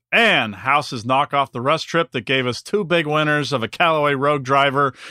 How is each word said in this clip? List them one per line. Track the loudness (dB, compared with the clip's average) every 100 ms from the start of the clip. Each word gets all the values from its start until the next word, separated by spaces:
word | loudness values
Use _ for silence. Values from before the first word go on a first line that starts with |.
| -2
and | 2 4 2 0 -4
House's | 0 0 0 -6 -2
Knock | 0 0
Off | 0 -2
the | -2
Rust | -2 -2 0
trip | -2 -2
that | -4 -2
gave | 0 0
us | -4
two | -4 -4
big | 0 0 0
winners | 0 0 0 0
of | -4
a | -4
Callaway | 0 2 2 2 2
Rogue | 0 0
driver | 2 2 4 2 -2 -4 -16